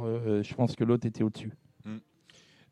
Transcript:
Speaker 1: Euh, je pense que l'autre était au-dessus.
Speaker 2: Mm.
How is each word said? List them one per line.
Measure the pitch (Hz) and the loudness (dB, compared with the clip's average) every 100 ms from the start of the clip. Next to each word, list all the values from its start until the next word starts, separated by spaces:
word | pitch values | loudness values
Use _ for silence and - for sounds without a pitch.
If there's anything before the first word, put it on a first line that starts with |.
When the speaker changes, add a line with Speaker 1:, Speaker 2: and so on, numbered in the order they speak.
Speaker 1:
Euh, | 117 113 113 104 | -2 -2 2 0
je | 101 | 0
pense | - 120 | 0 0
que | - | 2
l'autre | 117 120 117 | 2 4 2
était | - | 0
au-dessus. | 107 - 107 - _ _ | -2 -2 -12 -14 _ _
Speaker 2:
Mm. | 104 110 - _ _ - _ _ _ | -12 -12 -14 _ _ -20 _ _ _